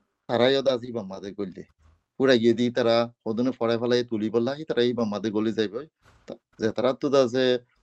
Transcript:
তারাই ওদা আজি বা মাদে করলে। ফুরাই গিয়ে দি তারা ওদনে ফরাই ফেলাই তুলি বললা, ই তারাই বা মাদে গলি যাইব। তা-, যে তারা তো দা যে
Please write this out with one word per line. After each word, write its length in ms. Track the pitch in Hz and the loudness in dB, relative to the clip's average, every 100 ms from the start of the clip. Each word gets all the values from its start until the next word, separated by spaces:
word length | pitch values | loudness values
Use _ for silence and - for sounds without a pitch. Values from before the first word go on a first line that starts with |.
| _ _ - | _ _ -4
তারাই 280 | 117 123 135 | 2 2 2
ওদা 160 | 135 | 0
আজি 180 | 123 123 | -2 -4
বা 120 | 117 | -10
মাদে 300 | 95 95 98 | -10 -10 -10
করলে। 300 | 98 98 85 - _ _ _ _ - | -8 -10 -10 -18 _ _ _ _ 0
ফুরাই 220 | 131 123 | 4 6
গিয়ে 140 | 117 | 4
দি 180 | 113 123 | 2 0
তারা 420 | 123 117 117 120 - 110 | 0 2 2 0 -6 -6
ওদনে 260 | 110 254 | -2 -2
ফরাই 260 | - 113 117 | -2 -2 0
ফেলাই 260 | 120 123 | 0 0
তুলি 260 | 120 110 107 | 0 -4 -2
বললা, 260 | 117 117 143 | -2 -2 -4
ই 80 | |
তারাই 300 | 156 135 120 | -4 0 0
বা 120 | 120 110 | 0 -2
মাদে 240 | 101 107 | -2 -2
গলি 200 | 104 113 | -2 -2
যাইব। 260 | 107 107 107 156 _ _ _ - | -2 -4 -6 -14 _ _ _ -20
তা-, 100 | - _ - | -20 _ -4
যে 120 | 110 | -4
তারা 220 | 107 117 | 0 0
তো 160 | 127 147 | 0 2
দা 180 | 135 127 | 4 4
যে 320 | 127 127 123 - _ | 2 2 0 -4 _